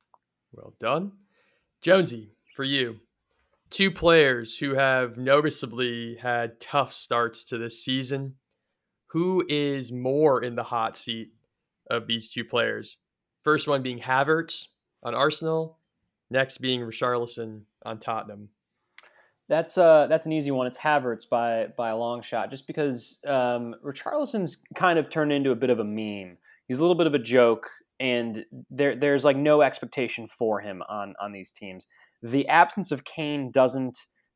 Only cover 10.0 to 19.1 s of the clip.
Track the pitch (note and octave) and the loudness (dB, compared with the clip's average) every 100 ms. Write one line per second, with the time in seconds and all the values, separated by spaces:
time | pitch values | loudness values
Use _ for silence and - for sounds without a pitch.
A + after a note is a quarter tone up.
10 | B2+ C#3+ D#3 B2 B2 A#2+ A2+ A#2 A2+ - | 0 4 4 4 0 -4 -4 -2 -2 -4
11 | - A2+ A2 _ _ _ _ _ - A#2 | -8 -10 -10 _ _ _ _ _ -6 -4
12 | G#2+ A#2 - - A2+ A#2+ A2+ G#2+ G#2+ - | -4 -6 -6 -8 -4 0 0 -2 -10 -18
13 | _ _ _ _ D3+ D3+ D3+ C#3 B2+ A#2+ | _ _ _ _ 0 0 2 -2 -2 -6
14 | C3 C3 C#3+ D#3+ E3 - - _ _ _ | 0 2 2 0 -2 -6 -8 _ _ _
15 | A#2+ A#2+ D3+ - D#3+ D#3+ D#3+ - _ _ | -6 0 0 0 -2 -2 -4 -10 _ _
16 | _ _ - C3 C3+ - B2+ B2 A#2 A2+ | _ _ -4 -2 -2 -2 -4 -2 -4 -4
17 | B2+ B2 A#2 A#2 A2+ G#2+ G#2+ _ A2+ A2+ | -2 -2 -4 -8 -10 -12 -20 _ -12 -10
18 | B2 A2 G#2 G#2 G#2 _ _ _ _ - | -6 -6 -8 -14 -20 _ _ _ _ -20
19 | - | -20